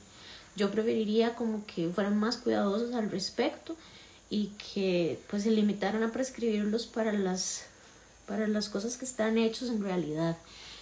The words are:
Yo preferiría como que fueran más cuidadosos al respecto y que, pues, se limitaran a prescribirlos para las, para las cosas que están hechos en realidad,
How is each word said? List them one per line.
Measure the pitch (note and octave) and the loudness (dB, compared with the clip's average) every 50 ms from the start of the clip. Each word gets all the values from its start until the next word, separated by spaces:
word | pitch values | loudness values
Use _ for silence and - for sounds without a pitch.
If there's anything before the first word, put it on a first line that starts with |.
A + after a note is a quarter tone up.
| - - - - - - - - - - - | -16 -20 -20 -20 -20 -18 -18 -20 -20 -14 -2
Yo | F#3 G3+ G3 | 0 0 2
preferiría | G3+ A3 G#3+ A#3 A#3+ A3+ A3 G3+ G#3+ A3+ A3+ A#3 A#3 | 2 2 2 2 2 2 2 4 4 4 4 4 2
como | - A#3+ A3+ G#3+ G#3+ G#3 | 0 -2 -2 -2 -2 -6
que | - - F3+ E3 E3+ | -6 -4 -2 -2 0
fueran | F3+ - G3 G3+ G#3 G#3 | 0 0 2 2 2 2
más | G#3 A3+ A#3+ - | 2 2 0 0
cuidadosos | - A3+ A3 G#3 G#3 G3+ G3+ A3 A#3+ A#3+ B3 | 0 0 2 2 2 2 2 0 0 0 -2
al | A#3+ G#3+ F#3 | -2 -2 -2
respecto | E3 F#3+ F#3 - - - B3 D4+ - - - - E4 - - - - - - - - - - - | -2 -2 -4 -2 0 0 0 0 -2 -4 -10 -10 -12 -10 -12 -20 -20 -20 -20 -20 -20 -20 -10 -4
y | - G#3+ G#3 F#3 - - - - - | -2 -2 -2 -2 -6 -12 -14 -8 -4
que, | G3+ F#3+ F#3+ F3+ F3 E3+ D3+ - - - - | -2 0 2 4 4 2 2 0 -4 -6 -6
pues, | G#3 G#3 G3 | -4 0 2
se | A3+ | 4
limitaran | A3+ G#3+ G#3 G#3 F#3 - F#3+ G3 G#3+ A3 | 4 6 6 4 2 2 0 0 2 0
a | A3+ A3+ | 0 0
prescribirlos | A3+ A#3+ C4 B3+ - - A3+ A#3 G#3+ G#3 G#3 G#3 G#3 A#3+ - | 0 -2 -4 -4 -2 -2 0 0 2 2 0 0 0 -2 -2
para | - - A#3 A3 A3 | -4 -4 -2 0 0
las, | G#3 G#3 F#3+ F#3 F#3 F#3 - - - - - - - - - - - - - - - - - | 2 2 2 0 0 0 0 -2 -4 -4 -8 -12 -20 -20 -20 -20 -20 -20 -20 -20 -20 -20 -10
para | - G3+ G#3 A3 G#3+ | -6 -2 0 0 2
las | G#3+ G#3+ G#3 - | 2 0 -2 -2
cosas | - G3+ G3+ A#3+ B3 | -4 -4 -4 -4 -4
que | - C4 | -4 -6
están | - - - G#3+ A3 A3 A3+ | -6 -2 0 2 4 4 4
hechos | A3+ A3+ A3+ - B3+ A#3+ | 4 2 2 -2 -4 -2
en | A#3+ G#3 | -2 -2
realidad, | G3 G3 F#3 F3 D#3 D3 D3+ D#3 E3 E3 E3 - - - - - - - - - | 0 0 0 0 0 0 0 0 0 0 0 -4 -8 -20 -20 -18 -18 -16 -18 -18